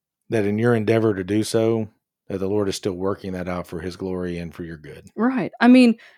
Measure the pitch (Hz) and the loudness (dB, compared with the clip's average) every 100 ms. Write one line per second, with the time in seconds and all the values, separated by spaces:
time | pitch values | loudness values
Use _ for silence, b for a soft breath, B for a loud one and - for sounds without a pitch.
0 | _ _ - 113 101 104 120 117 104 113 | _ _ -4 -2 0 0 2 2 2 2
1 | 110 98 92 107 104 113 113 113 107 _ | 2 0 0 0 0 2 2 0 -4 _
2 | _ _ - 98 95 104 98 - 107 87 | _ _ -10 -6 -2 -2 -2 -2 -6 -4
3 | 95 101 98 92 90 87 87 87 90 87 | -4 -4 -6 -6 -6 -6 -8 -10 -10 -8
4 | 95 92 90 87 85 - 85 80 71 73 | -6 -6 -6 -6 -10 -10 -12 -14 -16 -18
5 | - - 240 262 165 - 240 254 240 226 | -14 -4 -2 -2 -6 2 6 8 6 2
6 | b | b